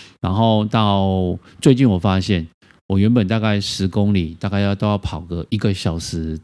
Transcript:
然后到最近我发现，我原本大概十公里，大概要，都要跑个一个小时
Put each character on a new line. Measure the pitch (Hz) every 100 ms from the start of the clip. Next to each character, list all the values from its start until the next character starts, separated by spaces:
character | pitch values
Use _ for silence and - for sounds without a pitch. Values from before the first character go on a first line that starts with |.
| - _
然 | 90
后 | 98 113 107 107
到 | 113 104 98 95 95 90 90 - -
最 | 147 127
近 | 131
我 | 90
发 | 98 95
现， | 92 90 80 _ _ _ -
我 | 98
原 | 107
本 | 120 95
大 | 113
概 | 110 101
十 | - - 95
公 | 104 101 98
里， | 82 82
大 | 101
概 | 101
要， | 101
都 | 98 107
要 | 101
跑 | - 80
个 | 85 85 -
一 | 107
个 | 107
小 | 92 - 82
时 | - 85 80 80